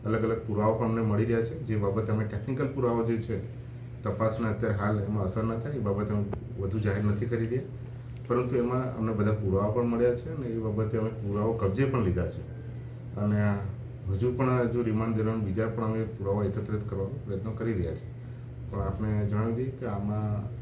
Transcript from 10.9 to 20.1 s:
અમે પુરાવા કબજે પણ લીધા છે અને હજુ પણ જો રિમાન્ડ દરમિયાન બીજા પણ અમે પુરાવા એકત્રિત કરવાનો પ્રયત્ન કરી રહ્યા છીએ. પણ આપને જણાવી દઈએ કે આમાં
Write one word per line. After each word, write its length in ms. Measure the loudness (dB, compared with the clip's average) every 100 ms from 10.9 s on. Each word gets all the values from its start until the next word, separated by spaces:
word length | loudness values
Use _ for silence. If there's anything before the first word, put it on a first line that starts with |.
| 0
અમે 120 | 0
પુરાવા 480 | -2 -2 0 2 2
કબજે 280 | 0 2 2
પણ 180 | 4
લીધા 240 | 2 2 0
છે 140 | -4 -8 -10 -10 -10 -10 -12 -10 -2
અને 420 | 2 4 2 2 -2 -6 -10 -8 -2
હજુ 240 | 0 0
પણ 340 | 2 2 4 2
જો 140 | 2
રિમાન્ડ 360 | 2 2 2 2
દરમિયાન 240 | 2 0
બીજા 260 | 0 0 0
પણ 160 | 0
અમે 200 | 0 0
પુરાવા 400 | -2 -2 0 2
એકત્રિત 460 | 2 0 -2 -4 -2
કરવાનો 200 | -4 -4 -4 -4
પ્રયત્ન 260 | -4 -4
કરી 220 | -2 -2
રહ્યા 220 | 0 -2 -4
છીએ. 180 | -8 -12 -12 -12 -12 -10 -8
પણ 120 | -4
આપને 440 | -2 -2 0 0 2
જણાવી 280 | 2 0
દઈએ 180 | 0 -2
કે 140 | -4 -6
આમાં 580 | -4 -2